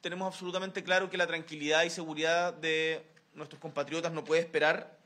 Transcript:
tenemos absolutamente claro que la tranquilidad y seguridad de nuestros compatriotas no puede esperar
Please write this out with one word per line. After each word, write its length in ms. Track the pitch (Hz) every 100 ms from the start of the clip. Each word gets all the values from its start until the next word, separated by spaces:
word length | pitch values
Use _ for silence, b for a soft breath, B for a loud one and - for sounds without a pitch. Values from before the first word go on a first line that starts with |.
tenemos 260 | 175 180 190
absolutamente 560 | 185 180 180 190 185
claro 260 | - 185 185
que 60 | 180
la 120 | 175
tranquilidad 560 | 165 160 156 147 156
y 60 | 170
seguridad 640 | 170 160 151 160 170 175
de 520 | 160 160 160 160 160 - _ _
nuestros 280 | - 147 -
compatriotas 500 | 160 143 139 156 170
no 140 | 160 147
puede 160 | 160
esperar 580 | 170 156 151 165 - -